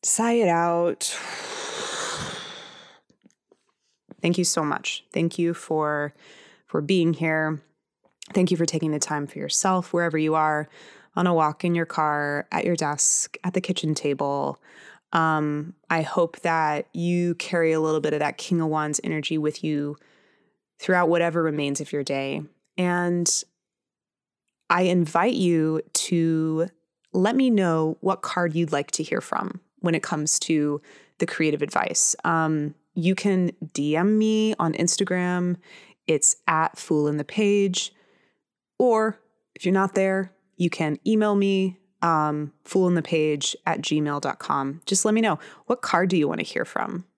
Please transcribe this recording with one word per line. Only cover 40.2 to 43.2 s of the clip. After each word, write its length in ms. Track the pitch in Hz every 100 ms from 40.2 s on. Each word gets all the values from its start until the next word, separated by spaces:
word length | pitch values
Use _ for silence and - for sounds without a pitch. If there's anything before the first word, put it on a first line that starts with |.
| 185 _ _ _
you 120 | 175
can 300 | - 160 151 -
email 300 | 220 214 202
me, 420 | 196 196 190 185 _ _
um, 500 | 170 160 151 151 147 _
foolinthepage 880 | - 190 185 175 156 165